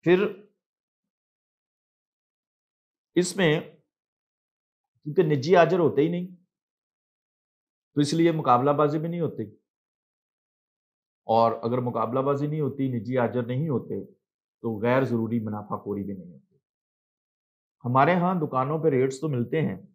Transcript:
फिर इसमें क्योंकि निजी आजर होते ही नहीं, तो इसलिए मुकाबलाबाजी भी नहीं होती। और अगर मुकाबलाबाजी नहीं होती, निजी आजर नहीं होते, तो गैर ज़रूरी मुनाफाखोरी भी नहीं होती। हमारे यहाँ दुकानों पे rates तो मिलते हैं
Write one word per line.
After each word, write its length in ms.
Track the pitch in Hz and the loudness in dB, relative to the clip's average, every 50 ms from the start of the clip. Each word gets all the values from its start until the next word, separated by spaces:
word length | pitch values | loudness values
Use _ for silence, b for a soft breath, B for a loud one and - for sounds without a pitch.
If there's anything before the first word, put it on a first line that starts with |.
| _ | _
फिर 160 | 165 180 180 208 - - - - _ _ _ _ _ _ _ _ _ _ _ _ _ _ _ _ _ _ _ _ _ _ _ _ _ _ _ _ _ _ _ _ _ _ _ _ _ _ _ _ _ _ _ _ _ _ _ _ _ _ _ _ _ _ | 4 4 4 2 -2 -4 -10 -18 _ _ _ _ _ _ _ _ _ _ _ _ _ _ _ _ _ _ _ _ _ _ _ _ _ _ _ _ _ _ _ _ _ _ _ _ _ _ _ _ _ _ _ _ _ _ _ _ _ _ _ _ _ _
इसमें 640 | 175 180 180 - 196 185 160 151 160 - - - _ _ _ _ _ _ _ _ _ _ _ _ _ _ _ _ _ _ _ _ _ _ _ _ _ _ | 0 0 0 0 2 2 2 2 2 -2 -8 -18 _ _ _ _ _ _ _ _ _ _ _ _ _ _ _ _ _ _ _ _ _ _ _ _ _ _
क्योंकि 180 | 151 147 190 175 | -4 0 0 2
निजी 300 | 156 151 139 123 160 190 | 2 2 0 2 4 6
आजर 260 | 175 165 156 180 180 | 6 6 6 4 2
होते 220 | 170 135 - 135 | 2 2 2 2
ही 80 | 147 170 | 0 0
नहीं, 180 | 175 175 180 185 - _ _ _ _ _ _ _ _ _ _ _ _ _ _ _ _ _ _ _ _ _ _ _ _ _ _ _ _ _ _ _ _ | 0 -4 -6 -8 -14 _ _ _ _ _ _ _ _ _ _ _ _ _ _ _ _ _ _ _ _ _ _ _ _ _ _ _ _ _ _ _ _
तो 60 | 143 | 0
इसलिए 300 | 147 143 165 165 165 170 | 0 0 2 2 2 2
मुकाबलाबाजी 680 | 160 156 139 135 123 120 131 143 147 143 151 147 147 160 | 2 2 2 4 4 4 4 2 4 4 2 2 2 -2
भी 80 | 156 | -4
नहीं 140 | 170 170 175 | -4 -4 -4
होती। 240 | 165 139 - - 110 101 - _ _ _ _ _ _ _ _ _ _ _ _ _ _ _ _ _ _ _ _ _ _ _ _ _ _ _ _ _ _ _ _ _ _ | -4 -4 -4 -8 -10 -10 -12 _ _ _ _ _ _ _ _ _ _ _ _ _ _ _ _ _ _ _ _ _ _ _ _ _ _ _ _ _ _ _ _ _ _
और 320 | - 110 113 113 113 113 - - | 2 4 4 4 4 2 -2 -4
अगर 160 | 117 120 127 | -2 -2 -2
मुकाबलाबाजी 680 | 120 120 - 120 110 120 120 131 131 139 143 135 143 | -2 -4 -4 -4 -4 -2 -2 -2 0 0 -2 -2 -2
नहीं 140 | 151 151 156 | -4 -4 -4
होती, 280 | 147 131 - - 135 131 | -4 -6 -4 -4 -4 -4
निजी 260 | 123 117 101 120 127 | -4 -6 -6 -4 -2
आजर 300 | 127 120 110 101 127 120 | 0 0 0 0 -4 -4
नहीं 220 | 110 127 127 156 165 | -4 -4 -4 -2 -2
होते, 300 | 135 110 - - - 98 | -2 -4 -4 -6 -8 -8
तो 760 | 98 - _ _ _ _ _ _ _ _ _ _ - 117 113 | -10 -12 _ _ _ _ _ _ _ _ _ _ -8 -6 -6
गैर 260 | 101 104 120 123 135 135 | -2 0 2 2 2 2
ज़रूरी 360 | 117 120 113 113 107 117 117 | 0 -2 -2 -2 -2 -4 -4
मुनाफाखोरी 640 | 107 107 104 104 104 - 104 101 - 101 101 101 98 | -4 -6 -8 -10 -8 -8 -10 -8 -6 -8 -8 -6 -6
भी 100 | 95 101 | -8 -10
नहीं 180 | 92 82 85 | -12 -14 -18
होती। 280 | 78 69 _ _ _ _ _ _ _ _ _ _ _ _ _ _ _ _ _ _ _ _ _ _ _ _ _ _ _ _ - | -20 -20 _ _ _ _ _ _ _ _ _ _ _ _ _ _ _ _ _ _ _ _ _ _ _ _ _ _ _ _ -6
हमारे 300 | 123 123 131 139 160 180 | 0 2 4 4 4 4
यहाँ 240 | 180 170 180 190 180 | 2 2 0 0 -2
दुकानों 400 | 151 - - 127 131 139 151 160 | -4 -4 -2 -4 -2 -2 -4 0
पे 100 | 151 160 | 0 0
rates 320 | 139 127 131 135 135 - | 2 2 0 0 -2 -6
तो 80 | - 160 | -6 -4
मिलते 320 | 139 123 120 - - 160 | -2 -4 -4 -2 -2 -2
हैं 160 | 147 120 95 - - - | -2 -2 -4 -8 -14 -20